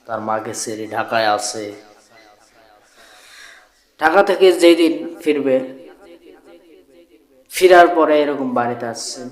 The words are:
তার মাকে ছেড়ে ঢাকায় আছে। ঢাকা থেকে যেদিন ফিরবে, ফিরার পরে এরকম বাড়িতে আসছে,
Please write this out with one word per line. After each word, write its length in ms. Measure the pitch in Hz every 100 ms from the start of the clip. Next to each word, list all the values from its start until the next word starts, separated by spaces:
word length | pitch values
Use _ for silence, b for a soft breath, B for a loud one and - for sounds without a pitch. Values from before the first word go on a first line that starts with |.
| -
তার 140 | 110
মাকে 340 | 107 110 113
ছেড়ে 340 | 104 - 107 107
ঢাকায় 400 | 107 107 117 110
আছে। 460 | 104 - 113 104 101 - - _ _ - _ _ 117 110 104 _ B B B B B B B B _ _ _
ঢাকা 220 | 156 180
থেকে 300 | 202 180 185
যেদিন 640 | 165 170 165 165 - - -
ফিরবে, 680 | 151 147 135 131 131 - - - - 170 - - _ 170 170 156 _ _ 170 _ _ _ _
ফিরার 380 | - 185 180 170
পরে 340 | 165 151 151
এরকম 320 | 147 139 131
বাড়িতে 320 | 120 120 120 120
আসছে, 380 | 113 - 131 123